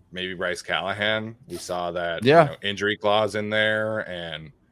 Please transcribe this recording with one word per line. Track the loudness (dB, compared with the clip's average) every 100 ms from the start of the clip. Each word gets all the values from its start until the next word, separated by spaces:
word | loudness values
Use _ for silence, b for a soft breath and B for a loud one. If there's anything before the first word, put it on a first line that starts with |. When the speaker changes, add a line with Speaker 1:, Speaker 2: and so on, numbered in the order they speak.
| _
Speaker 1:
maybe | -8 -8
Bryce | -4 -4 -4
Callahan. | -2 -2 -2 0 0 0 -2 -10 -12
We | -12
saw | -6 -4 -2
that, | -2 -2 0
Speaker 2:
Yeah. | 6 6
Speaker 1:
you | 6
know, | 2
injury | -4 -2 -2 0
clause | 2 4 2
in | 0 -2
there, | 0 2 2 -2 -4 -6
and, | -8 -8 -10 -12 -20 _